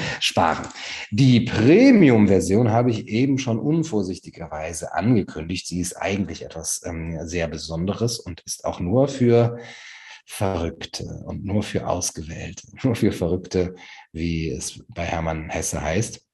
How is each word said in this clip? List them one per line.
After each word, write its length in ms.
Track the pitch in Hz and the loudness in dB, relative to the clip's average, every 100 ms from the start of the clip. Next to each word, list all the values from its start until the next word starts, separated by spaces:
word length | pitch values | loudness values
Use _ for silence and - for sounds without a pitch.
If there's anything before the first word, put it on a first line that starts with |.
| - - | -8 -4
sparen. 480 | - - 82 73 - - - - - | -2 0 0 0 -6 -12 -12 -12 -4
Die 300 | 104 135 120 | 4 6 6
Premium-Version 1300 | - 87 117 190 269 226 147 113 101 95 82 101 120 | 4 2 6 8 8 8 8 8 6 4 4 4 4
habe 200 | 117 123 | 4 2
ich 160 | 107 - | 0 -2
eben 320 | 110 139 131 | 0 0 0
schon 200 | 117 113 | 0 -2
unvorsichtigerweise 1300 | 147 165 156 104 98 175 - - 82 78 80 85 - | 0 0 0 -2 -4 -6 -12 -14 -12 -8 -8 -8 -8
angekündigt. 760 | 80 101 113 - 80 82 90 - | -2 2 2 0 -6 -6 -8 -6
Sie 120 | 87 | -6
ist 180 | 90 - | -6 -4
eigentlich 460 | 90 101 82 - | -4 -2 -4 -8
etwas, 380 | - 82 80 - 90 | -12 -10 -8 -8 -8
ähm, 340 | 82 82 80 | -8 -8 -8
sehr 240 | 82 87 80 | -6 -4 -4
Besonderes 720 | 80 76 82 92 98 117 - | -6 -8 -4 -4 -2 -4 -4
und 220 | - 87 - | -10 -14 -12
ist 200 | - - | -8 -8
auch 140 | - | -6
nur 280 | 87 123 135 | 0 2 2
für 500 | - 120 117 117 - - - - - - - - | 2 4 6 4 0 -14 -18 -20 -20 -20 -20 -14
Verrückte 1000 | - 98 90 82 - - - - 80 - | -4 -2 -2 -4 -8 -12 -12 -10 -12 -10
und 180 | 87 | -10
nur 200 | 95 104 | -4 -4
für 240 | 104 - - | -2 -4 -2
Ausgewählte, 800 | 85 - - 78 80 80 85 - | -4 -4 -8 -12 -12 -12 -14 -18
<laughs> 100 | - | -4
nur 120 | 135 113 | -2 2
für 160 | 104 | 0
Verrückte, 640 | - 87 90 - 95 90 - - - _ | 2 -2 -2 -2 -2 -2 -6 -18 -20 _
wie 380 | 80 85 82 80 | -6 -4 -2 -4
es 340 | 67 - - - | -6 -10 -14 -14
bei 160 | - | -8
Hermann 460 | 82 82 80 80 80 | -6 -4 -4 -4 -6
Hesse 320 | 85 78 76 | -6 -4 -4
heißt. 440 | 76 90 117 - _ | -2 -2 -2 -8 _